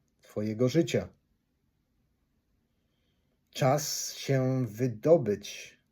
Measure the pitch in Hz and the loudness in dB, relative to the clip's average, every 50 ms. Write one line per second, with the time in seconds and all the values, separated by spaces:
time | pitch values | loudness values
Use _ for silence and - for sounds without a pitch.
0 | _ _ _ _ _ - - 107 107 110 107 107 127 127 - 170 165 - - 104 | _ _ _ _ _ -12 -8 -6 -4 -4 -2 0 0 2 2 2 2 2 0 -2
1 | 92 90 - _ _ _ _ _ _ _ _ _ _ _ _ _ _ _ _ _ | -2 -4 -10 _ _ _ _ _ _ _ _ _ _ _ _ _ _ _ _ _
2 | _ _ _ _ _ _ _ _ _ _ _ _ _ _ _ _ _ _ _ _ | _ _ _ _ _ _ _ _ _ _ _ _ _ _ _ _ _ _ _ _
3 | _ _ _ _ _ _ _ _ _ _ - - 151 127 139 151 151 - - - | _ _ _ _ _ _ _ _ _ _ -4 0 2 2 2 2 0 -4 -6 -6
4 | - - - - - - 135 131 131 131 131 131 127 104 101 110 127 127 110 107 | -8 -8 -10 -8 -4 -2 0 0 0 0 0 0 -2 -4 -4 -2 -4 -4 -2 0
5 | - 147 170 170 131 107 101 98 - - - - - - - _ _ _ | 4 6 6 6 4 2 -2 -2 -4 -10 -16 -16 -18 -20 -20 _ _ _